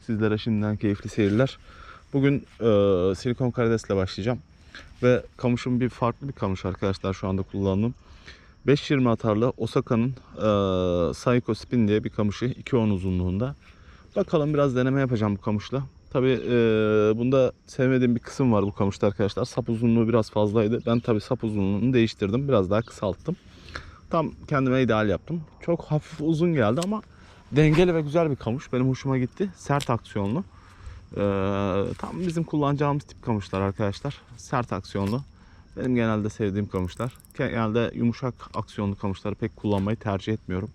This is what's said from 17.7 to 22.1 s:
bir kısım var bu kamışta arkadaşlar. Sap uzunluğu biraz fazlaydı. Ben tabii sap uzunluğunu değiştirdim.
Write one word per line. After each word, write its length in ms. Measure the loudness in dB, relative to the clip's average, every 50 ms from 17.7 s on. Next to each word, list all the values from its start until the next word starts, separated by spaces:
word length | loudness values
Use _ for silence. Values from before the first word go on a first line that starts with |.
| -4 0 2 2 4 4 4 4 2
bir 40 | 0
kısım 340 | -2 -8 -4 0 2 4 4
var 100 | 4 2
bu 80 | 0
kamışta 360 | 0 0 0 0 0 2 0 0
arkadaşlar. 380 | 2 2 -2 -2 0 -2 -6
Sap 240 | -4 -4 -6 -2 -2
uzunluğu 380 | -2 0 2 4 4 4 4 4
biraz 240 | 4 2 2 2
fazlaydı. 500 | 0 0 2 2 4 2 2 2 0 -2 0
Ben 140 | 0 0 0
tabii 220 | 2 0 0 0
sap 220 | 0 -2 -6 -4 -2
uzunluğunu 500 | -4 -2 0 0 0 0 0 0 2 4
değiştirdim. 540 | 4 2 2